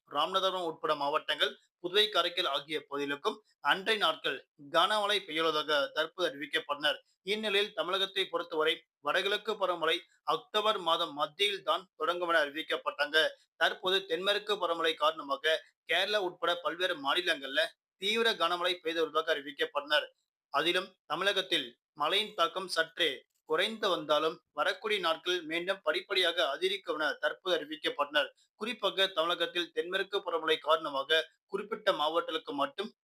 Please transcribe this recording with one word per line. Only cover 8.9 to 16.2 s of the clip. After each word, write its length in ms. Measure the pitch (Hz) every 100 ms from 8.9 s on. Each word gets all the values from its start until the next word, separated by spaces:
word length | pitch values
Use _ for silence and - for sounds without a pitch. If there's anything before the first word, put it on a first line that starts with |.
| _
வடகிழக்கு 520 | 143 170 196 202 220
பருவமழை 440 | 202 185 175 160 175 - _
அக்டோபர் 560 | - 160 - 214 214 208
மாதம் 340 | 170 165 170
மத்தியில் 500 | 143 151 - 202 196
தான் 220 | 151 170 185 -
தொடங்கும் 320 | 156 175 175
என 160 | 165
அறிவிக்கப்பட்டாங்க. 760 | 143 143 156 160 147 143 147 156 147 - _ -
தற்போது 500 | 170 185 185 190 190
தென்மேற்கு 480 | 165 196 202 208
பருவமழை 400 | 196 170 165 165
காரணமாக 640 | 156 151 160 143 135 156 156 - _ -
கேரளா 280 | 165 196
உட்பட 380 | 208